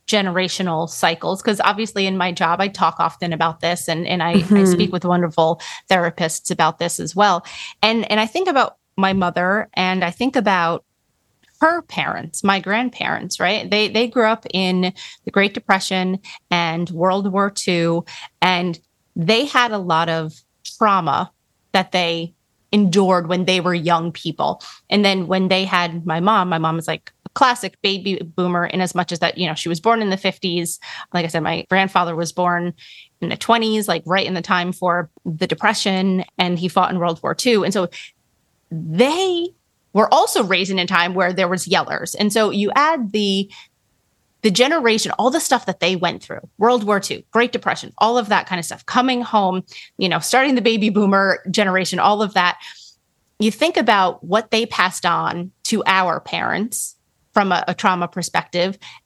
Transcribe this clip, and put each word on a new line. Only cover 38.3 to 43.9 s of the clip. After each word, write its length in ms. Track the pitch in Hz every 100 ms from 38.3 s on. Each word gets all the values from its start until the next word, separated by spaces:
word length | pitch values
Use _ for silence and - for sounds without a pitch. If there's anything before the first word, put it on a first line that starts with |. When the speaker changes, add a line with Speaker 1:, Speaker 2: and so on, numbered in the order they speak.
| _ _ _ -
Speaker 1:
they 800 | 160 160 165 262 339 381 349 349 - _ _ _
were 180 | 196 220
also 320 | 294 415 370
raised 260 | 196 180 185
in 80 | 190
a 80 | 175
time 280 | 180 175
where 180 | 185 180
there 160 | 185 180
was 180 | 185 165
yellers. 480 | 180 147 - 170 -
And 120 | 208
so 200 | 226 214
you 200 | 202 208
add 380 | 269 302 330 208
the, 380 | 214 202 196 196 - - _ _